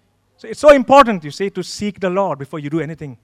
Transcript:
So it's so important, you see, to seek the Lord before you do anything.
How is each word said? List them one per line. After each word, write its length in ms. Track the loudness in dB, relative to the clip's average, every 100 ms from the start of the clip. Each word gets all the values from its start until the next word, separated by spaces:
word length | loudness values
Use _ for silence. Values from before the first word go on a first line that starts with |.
| _ _ _ _
So 100 | -18
it's 120 | 0
so 100 | 6
important, 540 | 6 6 4 4 0
you 80 | -8
see, 180 | -8 -8
to 120 | -8
seek 360 | -12 -8 -8 -6
the 100 | -6
Lord 300 | -4 -4 -6
before 200 | -10 -12
you 100 | -8
do 100 | -8
anything. 380 | -8 -12 -16 -18